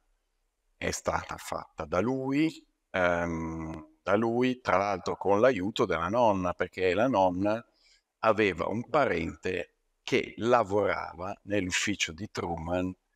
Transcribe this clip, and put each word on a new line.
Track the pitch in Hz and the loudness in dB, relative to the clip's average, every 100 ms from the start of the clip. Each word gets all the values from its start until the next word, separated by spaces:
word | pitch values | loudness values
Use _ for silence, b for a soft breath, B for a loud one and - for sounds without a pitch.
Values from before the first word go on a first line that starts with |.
| _ _ _ _ _ _ _ _ | _ _ _ _ _ _ _ _
è | - | -6
stata | - - 80 - - | -4 -4 -4 -6 -12
fatta | - 80 - - 78 | -8 -8 -10 -12 -4
da | 87 | 0
lui, | 110 131 131 139 160 - _ _ _ | 0 -2 -2 0 0 -2 _ _ _
ehm, | 95 87 87 85 82 80 80 80 80 - _ | 0 2 2 0 -2 -6 -6 -8 -10 -14 _
da | - 104 | 0 2
lui, | 117 117 127 127 | 2 2 0 0
tra | - 92 | 2 2
l'altro | 101 95 90 87 | 2 -2 -4 -2
con | 92 101 | 2 6
l'aiuto | 120 110 95 - 110 | 6 4 -2 -2 0
della | 82 85 | 0 0
nonna, | 113 117 95 87 | 2 4 2 0
perché | - 90 - 92 | -2 -6 0 2
la | 90 127 | 2 2
nonna | 107 92 90 101 110 - b b b _ _ | 4 2 2 -2 -2 -6 b b b _ _
aveva | 110 104 104 85 85 | 2 4 2 2 -2
un | 104 - | -4 0
parente | 156 131 87 80 80 92 92 - _ _ _ | 0 2 0 -2 -4 -4 -4 -8 _ _ _
che | - 123 - - | -2 -2 -2 -4
lavorava | 113 120 101 104 98 82 82 82 92 - | 2 2 4 2 2 -2 -6 -10 -10 -10
nell'ufficio | 95 101 90 - - 95 - | -4 -2 -2 -2 -2 -2 -4
di | 82 107 | -6 -10
Truman | - 95 85 80 90 92 92 _ | -8 -6 -6 -4 -2 -4 -8 _